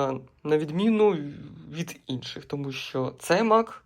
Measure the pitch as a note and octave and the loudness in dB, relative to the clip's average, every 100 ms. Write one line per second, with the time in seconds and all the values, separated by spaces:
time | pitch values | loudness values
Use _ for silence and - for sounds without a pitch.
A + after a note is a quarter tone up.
0 | C3+ C3 - _ D3+ D#3 D#3 D#3+ A3 G#3+ | 2 -2 -10 _ 0 0 0 0 2 4
1 | G#3+ E3+ C#3+ D3 - - - D3+ E3 - | 4 2 -4 -12 -16 -18 -12 -10 -10 -10
2 | - C3 - - - C#3+ C#3 C3 - C3 | -10 -8 -8 -14 -8 -6 -6 -8 -6 -4
3 | B2+ - - F3+ A3+ A3 A3+ - | -4 -4 0 2 6 4 4 -6